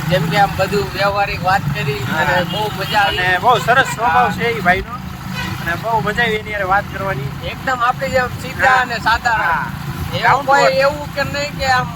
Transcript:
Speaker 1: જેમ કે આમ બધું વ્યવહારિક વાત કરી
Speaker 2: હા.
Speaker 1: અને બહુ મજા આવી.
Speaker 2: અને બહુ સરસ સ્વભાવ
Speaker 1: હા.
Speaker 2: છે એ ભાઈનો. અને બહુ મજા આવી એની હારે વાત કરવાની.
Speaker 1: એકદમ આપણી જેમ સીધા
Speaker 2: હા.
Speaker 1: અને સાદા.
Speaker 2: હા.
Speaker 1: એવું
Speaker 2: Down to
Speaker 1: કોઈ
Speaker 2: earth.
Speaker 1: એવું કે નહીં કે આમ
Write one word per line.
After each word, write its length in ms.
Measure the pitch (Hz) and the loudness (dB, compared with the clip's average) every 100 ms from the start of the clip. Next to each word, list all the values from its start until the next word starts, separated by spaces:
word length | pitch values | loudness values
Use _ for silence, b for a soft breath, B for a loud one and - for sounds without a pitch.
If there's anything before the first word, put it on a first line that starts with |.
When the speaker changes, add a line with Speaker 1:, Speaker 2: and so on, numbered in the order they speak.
| - | 0
Speaker 1:
જેમ 200 | 180 - | 0 2
કે 80 | 208 | 2
આમ 120 | 196 - | 2 2
બધું 300 | 190 190 - | 0 0 -2
વ્યવહારિક 500 | 175 202 202 202 196 | -2 0 0 -2 -2
વાત 180 | 180 196 - | 0 0 0
કરી 260 | 202 208 208 - | -2 -2 -4 -2
Speaker 2:
હા. 100 | 160 | -2
Speaker 1:
અને 240 | 151 180 175 | 0 0 0
બહુ 200 | 190 214 196 | -2 -4 -4
મજા 220 | 190 214 | -2 2
આવી. 180 | 202 180 | 2 2
Speaker 2:
અને 200 | 180 180 | 2 2
બહુ 200 | 208 226 | 4 4
સરસ 280 | 175 254 247 | 4 4 2
સ્વભાવ 220 | - 240 - | 0 0 2
Speaker 1:
હા. 180 | 233 185 | 2 0
Speaker 2:
છે 60 | |
એ 180 | 233 226 | -2 0
ભાઈનો. 340 | 180 190 196 240 - - - - - - | 2 0 -2 -10 -10 -12 -10 -8 -6 -6
અને 140 | - 170 | -6 -4
બહુ 180 | 220 226 | -2 -2
મજા 220 | 202 208 | 0 0
આવી 120 | 233 214 | 0 -2
એની 160 | 208 | -4
હારે 120 | 208 | -4
વાત 200 | 185 196 202 | 0 0 0
કરવાની. 380 | 196 196 190 - - 180 | -4 -4 -4 -6 -8 -10
Speaker 1:
એકદમ 320 | 220 254 247 | -6 -4 0
આપણી 280 | 240 254 269 | 0 0 0
જેમ 200 | 254 247 - | 0 0 -4
સીધા 280 | 254 262 185 | -8 0 4
Speaker 2:
હા. 120 | 254 | 4
Speaker 1:
અને 180 | 247 226 | 2 -2
સાદા. 380 | 208 226 240 220 | 0 2 2 0
Speaker 2:
હા. 340 | 170 156 123 - - - - | 2 0 -2 -6 -8 -8 -6
Speaker 1:
એવું 100 | 175 | 0
Speaker 2:
Down 160 | 180 247 | 4 4
to 60 | 269 | 4
Speaker 1:
કોઈ 180 | 277 | 4
Speaker 2:
earth. 100 | 269 | 4
Speaker 1:
એવું 340 | 262 277 294 285 285 | 4 2 0 -4 -4
કે 80 | |
નહીં 280 | 269 285 285 285 | -4 -4 -6 -2
કે 60 | 269 | 2
આમ 220 | 254 254 | 2 0